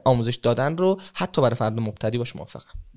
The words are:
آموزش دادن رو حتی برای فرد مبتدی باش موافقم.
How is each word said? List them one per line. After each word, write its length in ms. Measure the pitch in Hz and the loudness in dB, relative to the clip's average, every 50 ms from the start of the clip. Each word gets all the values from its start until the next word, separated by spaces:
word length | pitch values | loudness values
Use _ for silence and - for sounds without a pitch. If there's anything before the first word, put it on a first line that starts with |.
| - | 2
آموزش 300 | 131 127 120 113 117 117 | 2 4 4 2 0 -2
دادن 420 | - - 117 120 120 135 147 165 | 0 0 2 2 2 2 0 0
رو 220 | 175 185 185 190 190 - - - | 2 2 2 2 0 -4 -10 -6
حتی 280 | - 180 180 - 165 | -4 -4 -2 2 2
برای 140 | 131 117 117 | 2 4 4
فرد 240 | - 113 110 110 117 | 2 0 -2 0 -2
مبتدی 380 | 113 107 104 - - 110 117 | -4 -4 -4 -4 -4 -2 -2
باش 180 | 120 117 - - | -2 -4 -6 -8
موافقم. 440 | - - - - - - _ - - - - - | -12 -12 -14 -14 -16 -16 _ -16 -16 -16 -16 -20